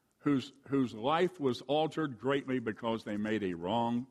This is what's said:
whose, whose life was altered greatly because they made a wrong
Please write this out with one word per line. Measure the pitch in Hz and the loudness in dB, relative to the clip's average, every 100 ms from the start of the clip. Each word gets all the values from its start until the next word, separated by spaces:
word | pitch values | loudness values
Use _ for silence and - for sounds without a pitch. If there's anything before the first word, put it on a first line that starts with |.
| _ _ | _ _
whose, | 147 139 - - - | 0 0 0 -12 -2
whose | 139 120 | 0 0
life | 107 127 165 180 180 | 0 0 2 2 2
was | 135 120 | 0 0
altered | - 151 156 - 156 107 | 0 2 2 0 -4 -2
greatly | 127 139 135 127 | 0 0 0 -2
because | 113 101 117 113 | -2 -2 -2 -2
they | 113 104 | -4 -2
made | 107 110 | 0 0
a | 95 85 | 0 -2
wrong | 87 117 117 120 131 | 0 0 0 -2 -4